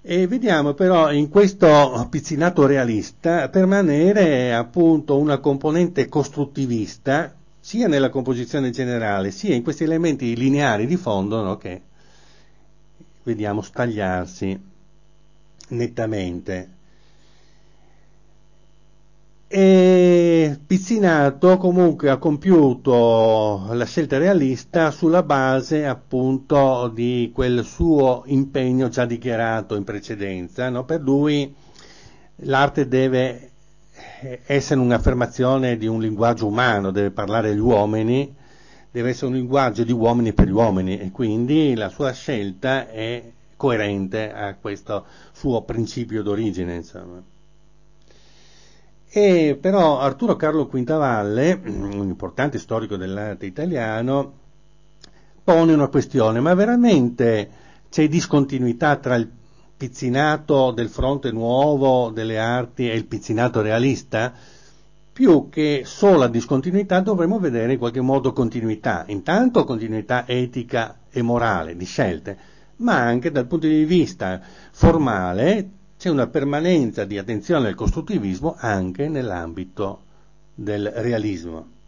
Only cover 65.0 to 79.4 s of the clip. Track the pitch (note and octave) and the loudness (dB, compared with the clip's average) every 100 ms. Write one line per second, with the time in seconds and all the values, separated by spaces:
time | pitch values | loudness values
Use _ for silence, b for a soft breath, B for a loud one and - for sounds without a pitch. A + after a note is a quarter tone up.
65 | - - B3+ D3+ - - D3+ C#3+ B2 - | -20 2 6 6 4 -2 0 -2 -4 0
66 | G3+ F3 B2 A#2 A#2 C3+ C3+ F#3+ G3 F3+ | 4 6 4 0 -2 -2 0 -2 0 0
67 | F#3+ G3 E3+ A3 F3 A#2 A2+ C3 A#2+ A#2+ | 0 0 0 0 -2 -2 0 -2 -2 -2
68 | B2+ C3+ C3 A#2+ A#2+ A#2+ A2+ G#2+ C3 F2+ | 0 0 0 -2 -4 -2 -4 -4 -4 -4
69 | F2+ G2+ A#2+ F3+ B3+ A#3+ G#3+ A#2 A2 A2 | -6 -8 -2 2 2 2 0 -4 -4 -6
70 | G#2 B2 B2 B2 B2 B2+ A#2+ B2 A2+ - | -4 -4 -2 -4 -4 -6 -6 -4 -6 -10
71 | - C3 A#2 A#2+ A#2 F#2+ D#2+ F2 F#2 - | -10 -4 -2 0 0 -2 -4 -10 -10 -4
72 | G#2+ D#2+ - G2 b b b - A#3+ E3+ | -2 -2 -10 -16 b b b -6 -2 0
73 | A#2+ A#2+ E3 D3 B2+ E3+ D#3 D#3 D#3 F3+ | 0 -2 -2 -4 -4 -4 0 0 2 2
74 | E3 - F#2+ F#2 B B B - - E3 | 0 -4 -8 -8 B B B 2 2 4
75 | C#3 G#2 F2+ F#2 C#3+ G#3+ F#3+ - - - | 0 -2 -2 0 0 0 -4 -14 -20 -10
76 | F#3 D3 A#2+ D3+ C#3 C#3+ E3+ F3+ A#2+ G2+ | -4 -2 0 -2 -2 -2 2 2 0 -4
77 | G2 G2+ G2 A2 - E3+ A2+ F2+ A2 - | -6 -6 -6 -8 -2 -2 -2 -2 -4 -4
78 | D#3 C#3 G2+ F#2 D3+ - A#2 G2+ F#2 F2+ | -4 -4 -4 -4 -6 -6 -4 -4 -4 -6
79 | A#2+ D3+ A#2+ F2+ | -6 -6 -6 -8